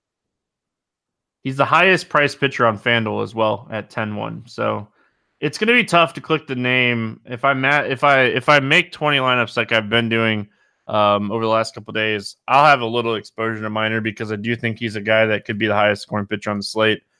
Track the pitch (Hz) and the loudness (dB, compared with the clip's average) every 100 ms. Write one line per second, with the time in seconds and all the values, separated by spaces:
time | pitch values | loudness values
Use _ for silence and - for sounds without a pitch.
0 | _ _ _ _ _ _ _ _ _ _ | _ _ _ _ _ _ _ _ _ _
1 | _ _ _ _ 135 135 131 156 185 180 | _ _ _ _ -8 -2 2 4 4 2
2 | - 151 143 - 135 - 117 104 123 117 | 0 0 0 0 -2 2 2 2 0 0
3 | 107 104 107 110 110 110 - 110 101 - | 0 -4 -4 -2 -2 -2 -6 -10 -10 -6
4 | 107 104 110 110 117 - 113 107 107 _ | -6 -6 -8 -10 -14 -6 -4 -4 -8 _
5 | _ _ _ _ 147 - 214 240 220 170 | _ _ _ _ -8 -4 0 0 2 2
6 | 160 - - 156 156 127 127 127 123 120 | 2 -2 -4 -4 -4 -4 0 2 2 0
7 | 113 117 - 120 139 135 135 147 135 131 | -4 -8 -12 -4 -2 0 2 2 0 0
8 | 143 135 127 127 - 147 135 165 170 - | 4 4 4 2 4 4 4 2 0 -2
9 | 151 143 131 123 113 - 113 113 104 117 | -2 0 2 0 0 -2 0 0 2 0
10 | 117 113 113 107 104 _ _ _ - 107 | 2 0 0 0 -4 _ _ _ -4 2
11 | 104 104 104 113 113 113 113 - 110 110 | 4 2 0 -4 0 0 -2 -8 -10 -4
12 | 107 107 98 - - 131 151 139 117 117 | -2 -4 -6 -14 0 4 6 4 2 -2
13 | 117 107 - - 113 110 110 107 110 113 | -2 -4 -6 -6 -6 -4 -6 -4 -2 -2
14 | 110 101 110 107 110 117 117 110 117 107 | -4 -6 -8 -6 -6 -4 -6 -6 -6 -6
15 | 101 110 110 104 - 104 107 101 104 101 | 0 2 2 0 -4 -2 0 2 2 0
16 | - 107 101 104 107 101 98 110 110 104 | -4 -6 -4 -6 -6 -6 -6 -2 0 0
17 | _ _ | _ _